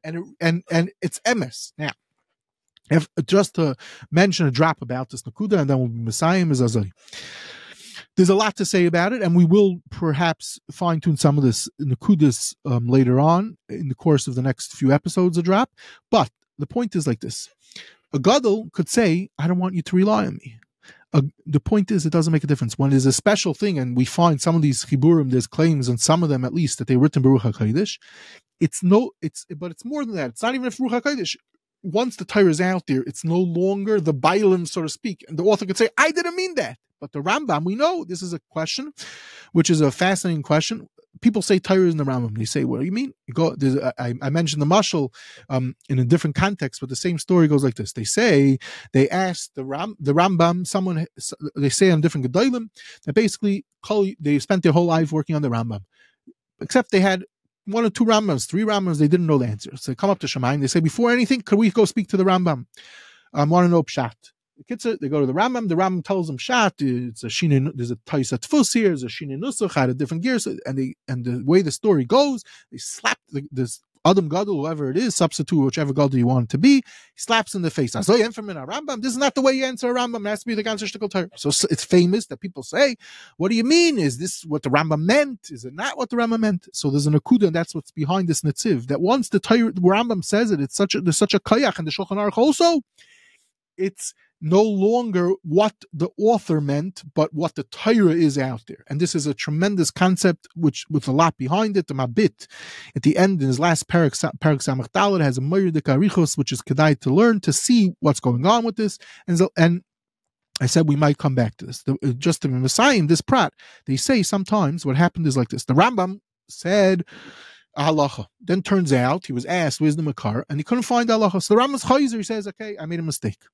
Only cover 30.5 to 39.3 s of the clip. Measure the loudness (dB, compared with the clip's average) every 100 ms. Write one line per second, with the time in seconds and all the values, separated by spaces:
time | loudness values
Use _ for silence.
30.5 | -2 -6 -4 -4 -2 -2 -4 -6 -10 _
31.5 | _ _ _ -4 -2 -2 -6 -2 4 4
32.5 | 4 0 -2 -2 -2 -2 -8 -2 0 0
33.5 | 0 -2 -2 0 0 0 0 0 2 2
34.5 | 2 -2 -6 -8 -8 -10 -10 -10 -2 0
35.5 | 0 -2 -2 -2 2 0 0 -4 -4 -6
36.5 | -4 -6 -10 _ _ -14 -8 -4 -4 -2
37.5 | -2 -2 0 0 -2 -8 -10 -10 -12 _
38.5 | -8 -6 -8 -10 -16 -20 -20 -20